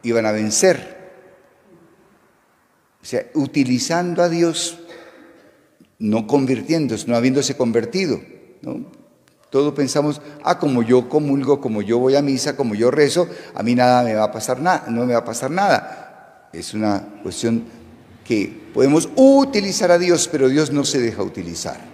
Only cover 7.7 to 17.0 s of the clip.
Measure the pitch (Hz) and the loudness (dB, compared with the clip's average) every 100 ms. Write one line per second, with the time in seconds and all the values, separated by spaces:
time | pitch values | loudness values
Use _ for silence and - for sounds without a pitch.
7.7 | 117 117 185 185 95 - - - - - | 0 -2 -4 -2 -4 -8 -20 -20 -16 -12
8.7 | - - - _ _ _ _ _ 139 147 | -12 -12 -20 _ _ _ _ _ 0 0
9.7 | 147 135 147 147 147 - - - 175 151 | 0 -2 0 -2 -4 -12 -8 -2 0 0
10.7 | 127 113 127 123 151 147 139 135 139 135 | 0 4 2 4 -2 0 -2 2 0 0
11.7 | 110 101 117 127 139 143 131 151 - 123 | -4 0 0 2 2 2 -2 -4 -4 -4
12.7 | 104 120 147 143 151 170 - - - 113 | 2 2 4 2 2 -2 -6 -16 -6 0
13.7 | 123 123 123 120 107 107 113 - 127 170 | 4 6 4 2 0 0 -2 -6 -2 0
14.7 | 175 - 117 123 117 113 110 131 175 202 | 0 -2 -2 0 0 -2 -6 -4 -2 2
15.7 | 123 - - - - - - _ 80 87 | 0 -2 -16 -20 -20 -20 -20 _ -14 -10
16.7 | 107 107 98 | -4 -2 -2